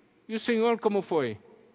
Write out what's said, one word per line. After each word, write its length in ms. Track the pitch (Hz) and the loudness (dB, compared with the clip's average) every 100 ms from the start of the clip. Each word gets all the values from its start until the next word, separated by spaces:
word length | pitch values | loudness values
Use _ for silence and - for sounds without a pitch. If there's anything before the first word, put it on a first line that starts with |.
| _ _ - | _ _ -10
E 60 | 220 | -6
o 40 | |
Senhor 400 | - 226 233 226 | -2 2 2 2
como 220 | 214 202 | 0 0
foi? 360 | - 165 123 104 - - _ | 0 0 0 -6 -16 -20 _